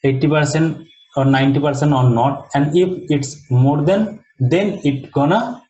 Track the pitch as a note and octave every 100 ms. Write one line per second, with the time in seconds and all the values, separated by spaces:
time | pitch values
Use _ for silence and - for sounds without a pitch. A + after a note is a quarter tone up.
0 | C#3+ B2+ D3+ D3+ D3 D#3 D#3+ - - _
1 | _ - C3+ C3+ C#3 C3+ D#3+ C3 D3 C3+
2 | B2+ A2+ C3 - - C#3+ D3 E3+ F#3 -
3 | - D3 - - - B2+ C3+ D3 D3 G3
4 | A3 - _ _ B2 F3 G3+ - C#3+ C3+
5 | - C#3 C#3+ G#3 A#3+ - _